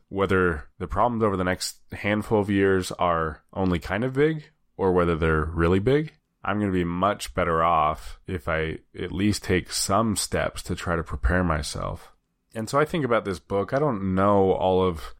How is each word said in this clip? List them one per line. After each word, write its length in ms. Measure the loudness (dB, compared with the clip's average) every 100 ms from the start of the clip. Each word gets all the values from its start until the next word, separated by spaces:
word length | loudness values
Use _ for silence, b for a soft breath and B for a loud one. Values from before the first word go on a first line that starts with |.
| -10
whether 600 | -2 2 4 2 0 -8 -12
the 80 | -6
problems 380 | 0 0 2
over 120 | 0 0
the 60 |
next 360 | -2 -2 -4 -12 -16
handful 480 | -8 -2 -2 0 0
of 100 | 2
years 440 | 2 4 2 0
are 500 | -2 0 0 -2 -6 _
only 280 | -4 0 0
kind 240 | -2 -4
of 80 | -4
big 320 | 0 0 0 -10 _ _ -2
or 160 | 0
whether 240 | 2 2 2
they're 300 | 2 2 0
really 340 | 0 2 4
big, 320 | 4 0 0 _ _ _
I'm 160 | -4 -2
gonna 100 | 0
be 140 | 0
much 500 | 0 0 0 -2 -6
better 300 | -2 0 2
off 560 | 2 4 2 -2 -8 -16 -8
if 180 | -8 -4
I 320 | -2 -2 -6 _ -10
at 140 | -8
least 320 | 0 0 0
take 300 | 0 -2 -2
some 420 | -6 0 0 2
steps 480 | -2 -2 -2 -4 -6
to 140 | -8 -6
try 180 | -2
to 80 | -4
prepare 400 | -4 -2 0 2
myself. 720 | 2 -2 -4 -8 -8 -10 -16 _ _ _ _
And 140 | -10 -2
so 100 | 0
I 60 |
think 200 | 0 0
about 200 | 0 0
this 160 | -2 -8
book. 320 | -4 -4 0
I 80 | 0
don't 340 | 0 -2 0
know 380 | 2 4 6 4
all 340 | 4 2 2 2
of 300 | -2 -10 -10